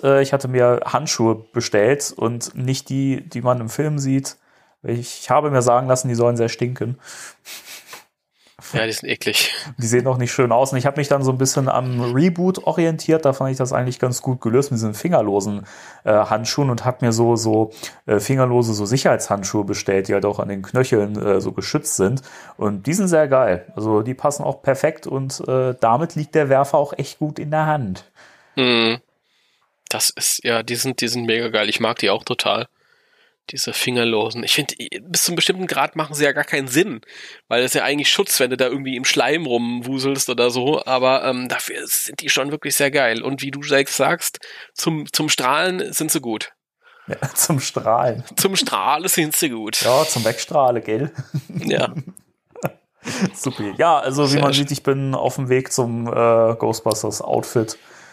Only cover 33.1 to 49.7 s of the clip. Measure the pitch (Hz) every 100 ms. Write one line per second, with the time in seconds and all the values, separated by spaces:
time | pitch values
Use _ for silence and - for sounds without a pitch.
33.1 | _ _ _ - 135 - 117 - 123 117
34.1 | 110 113 113 - - 143 - - - 151
35.1 | 170 - 175 - 190 185 - 147 160 151
36.1 | 147 147 139 143 151 135 127 202 117 -
37.1 | - - - _ 120 127 147 113 147 143
38.1 | - 196 - 127 127 127 135 135 123 131
39.1 | - 131 156 151 120 120 123 120 135 135
40.1 | 135 - 120 120 120 127 156 - 131 127
41.1 | 131 131 123 123 120 - - - - -
42.1 | 143 147 - 135 147 147 - 143 143 123
43.1 | 113 113 135 139 139 147 139 139 - 139
44.1 | 170 - - - - - - - 156 147
45.1 | - 151 - 127 143 180 185 - - 156
46.1 | 160 127 110 - _ _ _ _ _ -
47.1 | - 139 - - 143 - - 110 113 131
48.1 | 117 - - 196 190 - 110 98 151 185
49.1 | - 151 - 156 117 107